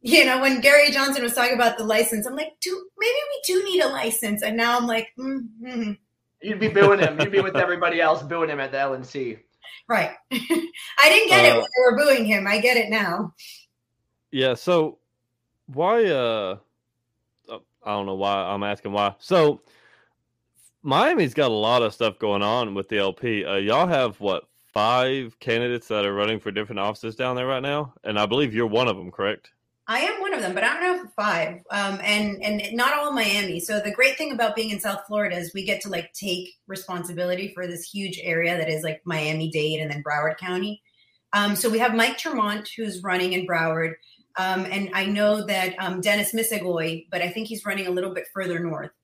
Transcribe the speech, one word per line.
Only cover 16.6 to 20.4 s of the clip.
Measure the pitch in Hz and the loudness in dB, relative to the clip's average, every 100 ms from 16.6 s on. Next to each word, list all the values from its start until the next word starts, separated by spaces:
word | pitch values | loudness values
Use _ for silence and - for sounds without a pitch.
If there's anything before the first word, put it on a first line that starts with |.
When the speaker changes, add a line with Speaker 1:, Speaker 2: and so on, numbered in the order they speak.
| _ _ _ _ _ _ _ _ - | _ _ _ _ _ _ _ _ -18
Speaker 3:
uh, | 110 _ _ | -18 _ _
I | - | -6
don't | 104 | -4
know | 98 | -4
why | 95 101 98 | -2 0 0
I'm | 92 101 | -2 -4
asking | 101 104 104 | -4 -6 -4
why. | 101 101 101 | -2 -2 -4
So | - 180 151 143 _ _ _ _ _ _ _ _ | 0 4 4 2 _ _ _ _ _ _ _ _